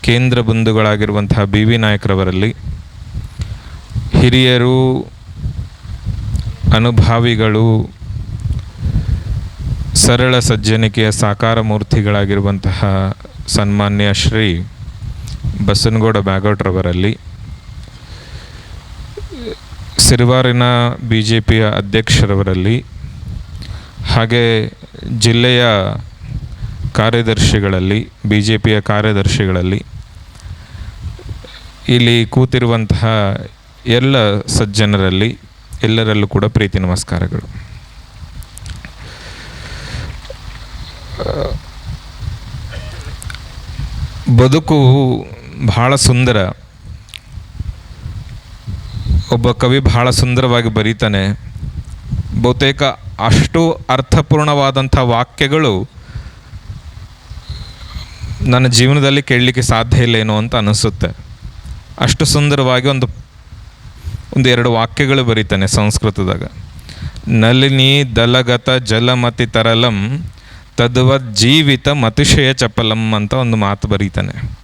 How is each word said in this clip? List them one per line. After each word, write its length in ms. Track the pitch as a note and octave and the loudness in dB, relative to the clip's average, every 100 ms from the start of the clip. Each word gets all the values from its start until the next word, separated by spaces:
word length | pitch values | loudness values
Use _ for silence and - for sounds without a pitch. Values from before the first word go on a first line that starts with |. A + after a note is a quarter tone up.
ಕೇಂದ್ರ 400 | - A#2+ B2+ B2 | 2 2 4 2
ಬಿಂದುಗಳಾಗಿರುವಂತಹ 1000 | A2 A2+ A2+ A2 G#2+ G#2+ G#2 G#2 G2+ A2 | 2 2 2 4 2 2 2 0 0 0
ಬಿ 200 | G2 G2+ | 2 2
ವಿ 140 | A2 A#2 | 4 4
ನಾಯ್ಕರವರಲ್ಲಿ 760 | A2 G2+ G2 F#2+ F#2 F#2 A2 - - - - - - - - - - - - - - - - - | 2 2 0 0 2 0 -2 -2 -10 -10 -14 -18 -12 -12 -12 -10 -10 -10 -14 -18 -8 -8 0 4
ಹಿರಿಯರು, 800 | B2+ B2+ B2+ B2 B2 B2+ C3 B2+ - - - - - - - - - - - - - - - - - A2 | 6 6 4 4 4 4 2 0 -6 -14 -18 -8 -8 -8 -10 -14 -14 -10 -8 -6 -4 -4 -6 -2 2 4
ಅನುಭಾವಿಗಳು, 1120 | A#2 A2+ - A#2 A#2+ A2 A2 G#2+ A2+ A2 - - - - - - - - - - - - - - - - - - - - - - | 4 4 4 4 4 4 2 4 4 2 0 -8 -10 -10 -8 -6 -4 -4 -6 -6 -2 -2 0 -2 -2 -6 -6 -8 -6 -6 -2 2
ಸರಳ 440 | - B2 B2+ B2+ | 4 4 4 2
ಸಜ್ಜನಿಕೆಯ 720 | A#2 A2 G#2+ A2 A2 G#2+ G#2+ | 2 0 2 2 2 2 0
ಸಾಕಾರ 500 | G2+ G#2+ G2+ A2+ A2+ | 2 0 2 0 2
ಮೂರ್ತಿಗಳಾಗಿರುವಂತಹ 1200 | A2 G#2+ G#2+ A#2 G#2 G#2 G2+ G2+ G2 G2 G2 F#2+ G2+ F#2+ F#2+ - - - - | 0 -2 0 0 2 2 2 2 0 0 -2 0 0 0 -2 -4 -14 -16 -4
ಸನ್ಮಾನ್ಯ 680 | - G2+ G2+ G2+ G2+ G#2 | 0 2 2 0 2 0
ಶ್ರೀ 520 | G2 - A2 G#2+ E2+ G2 - - - - - - - - - G2 | 2 2 2 0 0 -6 -12 -16 -12 -12 -10 -12 -8 -8 -2 0
ಬಸನಗೌಡ 520 | G2 A2+ A2 A2+ G#2+ | 2 2 2 2 2
ಬ್ಯಾಗೋಟ್ರವರಲ್ಲಿ, 1000 | G2 F#2+ G2+ G2+ F#2+ F#2 F2+ F2 G2+ A#2+ - - - - - - - - - - - - - - - - - - - - - D4 A#3 - - - - - | 0 0 0 0 0 0 0 0 0 -2 -10 -16 -16 -16 -16 -18 -18 -20 -20 -18 -16 -18 -18 -20 -18 -18 -18 -16 -16 -14 -14 -12 -12 -14 -16 -16 -10 0
ಸಿರಿವಾರಿನ 640 | - B2 A#2+ B2+ B2+ B2 B2 B2 A#2+ - A#2+ | 2 4 4 4 4 4 2 2 0 -2 0
ಬಿ 120 | A2+ | 0
ಜೆ 180 | G#2+ A2+ | 2 0
ಪಿಯ 280 | - A2+ G#2+ | 2 2 2
ಅಧ್ಯಕ್ಷರವರಲ್ಲಿ, 1160 | G2+ G2 A2 A2 - G#2 G2 G2 F#2 F#2+ A#2+ - - - - - - - - - - - - - | 0 0 -2 2 2 2 2 0 0 0 -2 -4 -16 -14 -14 -12 -12 -12 -14 -12 -14 -16 -10 0
ಹಾಗೆ 640 | A#2+ A2+ A#2+ A#2 A2+ A2 - - - - B2 | 0 2 2 2 2 -2 -8 -20 -14 -8 0
ಜಿಲ್ಲೆಯ 460 | A#2 A#2 B2 B2 A#2+ G#2 G2 G#2+ - - - - - - - - - | 2 4 4 4 4 2 0 -4 -10 -16 -12 -10 -10 -10 -10 -8 -4
ಕಾರ್ಯದರ್ಶಿಗಳಲ್ಲಿ, 1160 | - A2 A#2 A2+ A2 - G#2+ G2+ F#2 F#2 G#2 - - G#2+ | 2 2 2 2 2 2 2 2 0 2 0 -2 -8 0
ಬಿ 160 | G#2+ | 2
ಜೆ 160 | G#2 A2 | 2 2
ಪಿಯ 240 | A2+ G#2+ | 2 2
ಕಾರ್ಯದರ್ಶಿಗಳಲ್ಲಿ, 1040 | - G#2 G#2+ G2+ F#2+ - G2 F#2 F2+ G2 - - - - - - - - - - - - - - - - - - - - - | 2 0 2 2 0 0 0 0 0 -2 -6 -16 -18 -20 -20 -20 -16 -16 -16 -16 -16 -12 -12 -12 -14 -14 -16 -20 -20 -10 2
ಇಲ್ಲಿ 380 | B2 A#2+ A#2 A2+ | 4 6 4 4
ಕೂತಿರುವಂತಹ 800 | - B2+ B2+ A#2+ A#2 A2 - A2+ A2 G2+ - - - - - B2 | 2 2 2 2 0 0 0 2 2 0 -2 -8 -16 -20 -12 0
ಎಲ್ಲ 560 | A#2+ C3 C3+ G#2+ G2+ | 2 4 4 2 0
ಸಜ್ಜನರಲ್ಲಿ, 1000 | - - G#2+ G2+ G#2 G2+ F#2 F#2 A2 - - - - - | -2 -2 0 0 2 2 2 2 0 -4 -18 -20 -18 -4
ಎಲ್ಲರಲ್ಲೂ 440 | A2 A2+ A2 G#2 G2+ | 0 0 2 0 0
ಕೂಡ 180 | G2 G#2 | 0 2
ಪ್ರೀತಿ 340 | - G#2 G2 | 0 0 0
ನಮಸ್ಕಾರಗಳು. 680 | F#2 F2+ - F2+ F2+ - - - - - - - - - - - - - - - - - - - - - - - - - - - - - - - - - - - - - - - - - - - - - - - - - - - - - - - - - - - - - - - - - - - - - - A#2 | 0 -2 -2 -4 -2 -4 -8 -16 -16 -18 -20 -20 -20 -20 -18 -16 -16 -16 -14 -14 -16 -18 -18 -18 -18 -18 -18 -16 -16 -14 -12 -10 -10 -14 -16 -16 -16 -16 -16 -16 -16 -16 -16 -8 -6 -4 -4 -6 -10 -16 -12 -12 -14 -12 -10 -10 -12 -12 -12 -12 -12 -12 -12 -12 -12 -14 -14 -16 -14 -10 -10 -8 -8 -6 2 6
ಬದುಕು 400 | C3 D3+ D#3+ D#3 C3 C3+ C3 A#2 - - C3+ - A#2 | 6 4 2 4 6 6 2 -2 -6 -14 -16 -2 0
ಬಹಳ 300 | G2 B2 C#3 | 2 2 4
ಸುಂದರ. 420 | - B2 B2+ A2 F#2 - - - - - - - - - - - - - - - - - - - - - - - - - - - - | 4 4 4 2 0 -4 -16 -20 -18 -18 -18 -20 -18 -18 -18 -10 -10 -10 -18 -16 -14 -12 -14 -16 -18 -18 -12 -12 -10 -8 0 0 2
ಒಬ್ಬ 200 | A#2+ A#2+ | 0 2
ಕವಿ 280 | A#2 B2+ C3+ | 2 2 2
ಬಹಳ 300 | C3+ A#2+ B2 | 4 2 2
ಸುಂದರವಾಗಿ 600 | A#2 B2+ B2 B2+ A#2+ A#2 | 2 2 2 2 2 2
ಬರೀತಾನೆ. 720 | A2 G#2+ A2+ A2 G2+ F#2+ G#2 - - - - - - - - - - | 0 -2 0 0 0 -2 -4 -8 -12 -10 -10 -12 -14 -6 -6 -4 0
ಬಹುತೇಕ 420 | B2 B2 C#3 C3+ C#3+ - - - | 0 2 0 0 -2 -4 -14 -4
ಅಷ್ಟು 600 | A2+ - - E3 E3 - - | 4 4 4 2 2 0 0
ಅರ್ಥಪೂರ್ಣವಾದಂಥ 1080 | B2+ C3 F3 D3 D3+ D3+ C#3+ C#3 C3+ C3+ - | -2 2 0 4 2 4 2 2 0 0 2
ವಾಕ್ಯಗಳು 920 | B2+ A#2 - - C#3 D#3 D3 F#2+ A2+ - - - - - - - - - - - - - - - - - - - - - - - - - | 2 2 0 -2 0 2 2 0 -4 -12 -16 -14 -14 -18 -20 -18 -14 -14 -14 -18 -20 -20 -18 -18 -12 -12 -12 -16 -14 -14 -14 -12 -10 -2
ನನ್ನ 260 | C#3 B2 B2+ | 2 4 4
ಜೀವನದಲ್ಲಿ 540 | A#2 B2+ D3 C#3 C#3 | 4 4 4 4 2
ಕೇಳಲಿಕ್ಕೆ 400 | - B2 B2 B2+ | 2 2 2 0
ಸಾಧ್ಯ 420 | A#2+ A2+ A#2 C3 | 0 0 2 2
ಇಲ್ಲ 120 | A#2+ A2+ | 4 2
ಏನೋ 220 | A2 G#2+ | 2 0
ಅಂತ 180 | A#2 A#2+ | 0 0
ಅನಿಸುತ್ತೆ. 800 | G#2 G#2 A2+ F#2+ F2+ - - - - - - - - - | 0 0 0 -2 -6 -6 -16 -18 -18 -16 -16 -16 -18 -4
ಅಷ್ಟು 260 | B2+ - D#3 | -2 2 2
ಸುಂದರವಾಗಿ 600 | - D3 C#3+ B2+ B2+ C3 | 2 2 2 2 2 0
ಒಂದು, 200 | C3+ B2 - - - - - - - - - - - - C3+ | 0 -2 -6 -18 -20 -20 -20 -20 -20 -20 -14 -12 -12 -4 0
ಒಂದು 120 | B2+ | 2
ಎರಡು 220 | B2 B2 | 4 2
ವಾಕ್ಯಗಳು 520 | A2+ A2+ - C#3 C#3 | 2 0 0 2 2
ಬರೀತಾನೆ 440 | B2 A2 G2+ G2 F#2+ | 2 0 0 0 2
ಸಂಸ್ಕೃತದಾಗ. 760 | - G#2+ - A2 G2+ F#2 F#2 - - - - - - - - - | 2 2 0 -2 -2 -2 -2 -6 -12 -18 -18 -18 -12 -12 -10 -2
"ನಳಿನಿ 760 | A#2+ A2+ B2+ C#3 C3+ C3 C#3 C3+ A2 | 2 4 4 4 4 4 4 2 2
ದಲಗತ 540 | A#2+ B2+ A#2+ B2 - | 4 2 2 0 2
ಜಲಮತಿ 760 | C3 A#2 A2 A#2+ B2+ B2 A#2 A#2 | 0 2 2 2 2 0 0 0
ತರಲಂ 800 | A2+ A2+ A2+ B2 G#2 G#2 C#3+ E3+ - - - - - | 2 2 2 2 0 -2 -4 -8 -14 -20 -20 -10 0
ತದ್ವತ್ 580 | A#2+ B2 B2+ C3+ B2 G#2 | 2 4 4 2 0 0
ಜೀವಿತ 520 | A2+ D3+ C#3+ C3 C#3+ | 4 6 4 2 2
ಮತಿಶಯ 640 | C#3+ A2+ A2+ D3 - C3 | 2 0 2 2 4 4
ಚಪಲಂ" 600 | C3 A#2+ - A2+ A2 A2 A2 | 2 -2 0 -2 0 0 0
ಅಂತ 180 | G#2 | 0
ಒಂದು 240 | C3 A#2+ A2 | 0 0 0
ಮಾತು 300 | G2+ G2+ A2 | 0 -2 -2
ಬರೀತಾನೆ. 720 | G2+ G2+ G2 F#2+ - - - | 0 0 -2 -4 -6 -10 -10